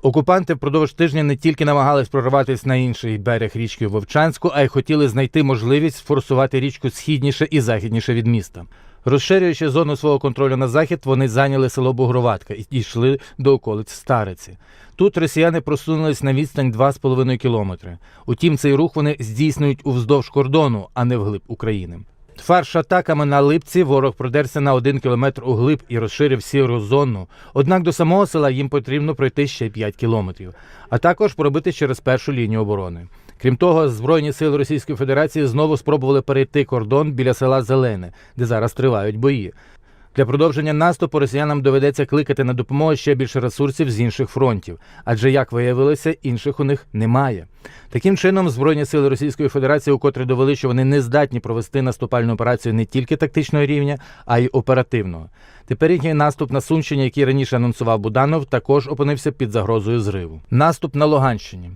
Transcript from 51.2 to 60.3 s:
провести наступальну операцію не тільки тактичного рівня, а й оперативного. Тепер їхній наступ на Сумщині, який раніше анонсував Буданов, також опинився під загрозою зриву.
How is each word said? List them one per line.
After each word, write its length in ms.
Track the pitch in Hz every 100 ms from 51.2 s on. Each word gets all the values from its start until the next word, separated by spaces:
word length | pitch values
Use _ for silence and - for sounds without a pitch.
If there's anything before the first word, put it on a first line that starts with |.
| 143 123
провести 420 | 107 113 110 139
наступальну 520 | 127 117 120 123 117
операцію 400 | 110 117 120 120
не 120 | 110 110
тільки 300 | 131 123 151
тактичного 500 | 147 - 147 147 143
рівня, 320 | 147 143 143 - - -
а 140 | 120
й 80 | 123
оперативного. 760 | 135 117 131 127 120 95 82 80 _ - - -
Тепер 260 | 123 160
їхній 220 | 180 156
наступ 380 | 151 147 - 143
на 100 | 143
Сумщині, 420 | - 160 147 143
який 220 | 131 143 131
раніше 300 | 135 131 123
анонсував 440 | 120 113 113 110
Буданов, 460 | 107 110 139 160 139
також 420 | 127 - 143 131
опинився 440 | 120 143 143 -
під 200 | 135 127
загрозою 480 | 107 95 113 104 117
зриву. 400 | 104 95 85